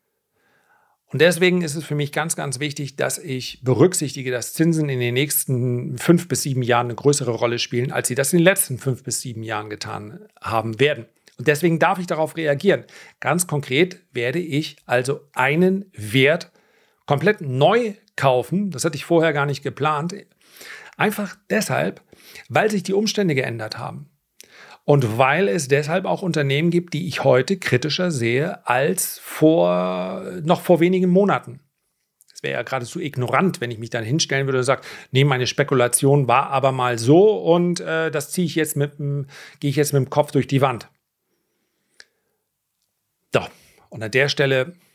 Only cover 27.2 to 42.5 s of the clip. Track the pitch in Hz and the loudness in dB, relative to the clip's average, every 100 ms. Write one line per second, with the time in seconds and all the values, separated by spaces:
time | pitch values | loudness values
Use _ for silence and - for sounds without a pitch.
27.2 | 135 127 139 196 - 123 151 143 180 143 | 4 4 2 -4 -2 -2 -2 -2 -2 -2
28.2 | 117 123 165 - - 123 151 190 - - | -2 0 -2 -6 -2 0 0 -2 -6 -8
29.2 | - - 156 165 175 180 92 92 185 190 | -12 2 4 4 4 2 -2 -4 -6 -8
30.2 | 95 92 156 175 - 170 170 185 180 180 | -10 -8 0 0 4 4 4 2 4 4
31.2 | 202 131 - 120 _ _ _ _ _ _ | 4 0 -4 -20 _ _ _ _ _ _
32.2 | _ - 139 135 120 131 120 180 165 135 | _ -12 -8 -6 -6 -6 -8 -10 -8 -6
33.2 | 120 127 185 - 120 110 113 120 110 156 | -2 0 0 -2 -8 -8 -8 -6 -2 -2
34.2 | - 139 139 131 123 131 - - - 131 | -2 -2 0 0 0 0 -2 -18 -2 2
35.2 | 143 131 120 - 143 135 120 - 139 143 | 4 2 -2 0 2 2 2 2 4 4
36.2 | 123 123 139 135 135 131 123 117 113 160 | 4 2 2 0 0 0 -2 0 4 6
37.2 | 208 202 170 175 175 175 170 160 160 151 | 6 4 2 2 2 -2 -4 -4 -2 -4
38.2 | 143 - 175 165 156 147 143 - 143 143 | -6 -4 -2 0 -2 -2 -4 -4 -6 -6
39.2 | 135 - - - 143 135 143 143 127 - | -8 -14 -20 -6 -4 0 2 2 0 0
40.2 | 147 143 123 135 135 117 - _ _ _ | 2 0 0 2 2 -2 -10 _ _ _
41.2 | _ _ _ _ _ _ _ _ - _ | _ _ _ _ _ _ _ _ -20 _
42.2 | _ _ _ | _ _ _